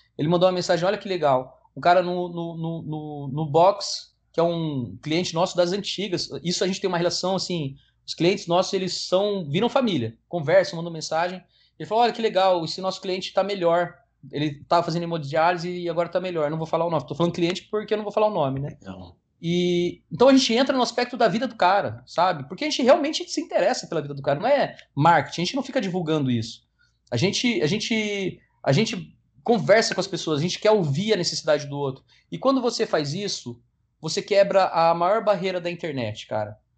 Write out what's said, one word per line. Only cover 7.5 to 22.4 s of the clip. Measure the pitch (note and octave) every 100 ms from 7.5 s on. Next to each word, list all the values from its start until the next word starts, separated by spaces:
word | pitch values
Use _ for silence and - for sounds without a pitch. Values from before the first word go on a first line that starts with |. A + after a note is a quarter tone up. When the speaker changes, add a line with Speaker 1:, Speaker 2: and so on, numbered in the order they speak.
| F3 C#3 - _ _ -
Speaker 1:
os |
clientes | - E3 G3+ E3
nossos, | E3+ F#3
eles | G3 F#3 - -
são, | F#3 G#3 G3+ D#3
viram | D3+ A#3
família, | C#4 B3 D#3+ A2 - _
conversam, | F3 D3 F#3 F3+ E3+
mandam | E3+
mensagem. | E3 D3+ D#3+ F3+ F#3 - _ _ -
Ele | D3+
falou, | G#3+
"Olha | A#3+
que | A3+
legal, | A3 F3 F#3+ F3+ D#3+
esse | -
nosso | F#3 F3+
cliente | F#3+ F#3 -
tá | - F#3+
melhor. | G3 E3+ E3+ F3 - _ _ -
Ele | - D3+ C#3+ -
tava | E3+
fazendo | E3 E3
hemodiálise | E3+ E3+ C#3 D#3 E3 F3+ F3
e | F3+ E3+
agora | E3 E3+
tá | F#3
melhor." | F#3 E3+ D3
Não | D#3+
vou | D#3+
falar | D#3+ E3
o |
nome. | D#3+ C#3+
Tô | C#3
falando | E3+
cliente | E3+ E3+ F3+ -
porque | G#3+ G#3
eu | G#3+
não |
vou | G#3
falar | G#3+ G#3+
o |
nome, | G3 C#3 C3+
né? | C#3+ -
Speaker 2:
Não. | F#2+ F#2 F2+ - _ _ E3
Speaker 1:
E, | F3 F3 F3 F3 - _
então | D#3+ B3+
a |
gente | C4+ C4
entra | A3+ C4 C#4
no |
aspecto | A#3 - B3 B3
da | A3+
vida | G3+ C4
do | -
cara, | F3+ G3+ C#3 A2+ -
sabe? | - C#3+ D3